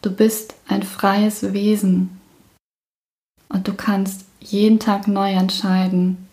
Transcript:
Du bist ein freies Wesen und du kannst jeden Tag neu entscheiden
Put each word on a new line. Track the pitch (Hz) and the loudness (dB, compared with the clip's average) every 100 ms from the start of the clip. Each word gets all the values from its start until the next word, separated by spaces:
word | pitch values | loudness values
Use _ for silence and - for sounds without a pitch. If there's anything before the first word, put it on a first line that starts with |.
Du | 208 | -6
bist | 190 214 233 - - - | 2 2 0 -10 -20 -4
ein | 196 | -4
freies | 196 - 196 202 214 208 202 | -4 -2 0 2 0 0 -4
Wesen | 196 208 214 196 185 185 - _ _ _ _ _ _ _ _ _ _ _ _ _ | -2 0 2 2 2 0 -6 _ _ _ _ _ _ _ _ _ _ _ _ _
und | 190 190 | -6 -4
du | |
kannst | 190 - 196 190 - - _ | -6 -2 -2 -2 -6 -18 _
jeden | - 202 214 220 | -8 2 4 4
Tag | 220 202 202 | 2 -2 0
neu | 196 196 | 0 0
entscheiden | 190 190 - 196 185 185 185 180 185 - | 2 0 -2 0 0 2 2 0 -2 -10